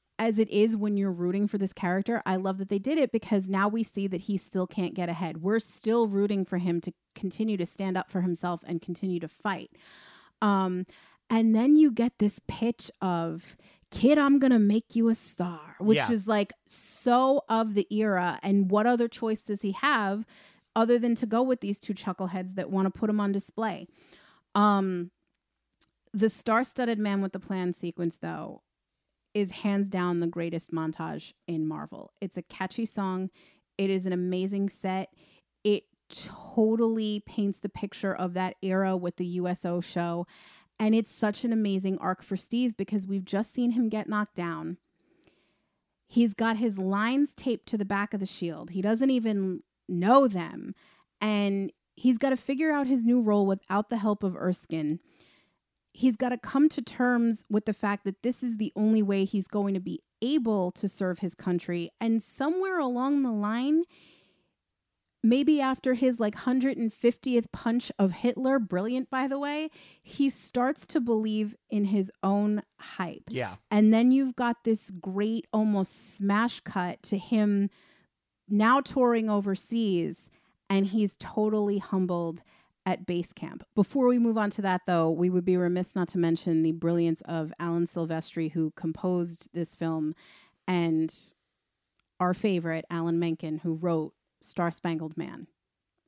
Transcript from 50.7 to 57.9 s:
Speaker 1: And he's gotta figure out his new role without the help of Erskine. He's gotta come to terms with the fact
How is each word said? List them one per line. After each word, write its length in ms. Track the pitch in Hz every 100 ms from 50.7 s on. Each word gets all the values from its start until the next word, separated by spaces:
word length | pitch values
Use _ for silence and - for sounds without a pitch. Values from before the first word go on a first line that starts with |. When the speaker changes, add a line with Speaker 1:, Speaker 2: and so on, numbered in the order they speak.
| - _ _ _ _
Speaker 1:
And 520 | 214 208 202 196 196 - _ -
he's 240 | 254 233
gotta 180 | 269 247
figure 340 | - 277 311
out 140 | 294 254
his 180 | 262
new 160 | 226 247
role 280 | 214 208 196
without 420 | 190 - 196 214
the 80 | 233
help 240 | 214 208
of 140 | 196 180
Erskine. 640 | 185 180 - 160 151 165 _ _ _ _ _ _ _ _ _
He's 220 | - 262 214
gotta 220 | 247 247
come 320 | - 277 311
to 120 | -
terms 640 | 233 - 247 240 233 214 -
with 160 | 208 220
the 80 |
fact 300 | 208 208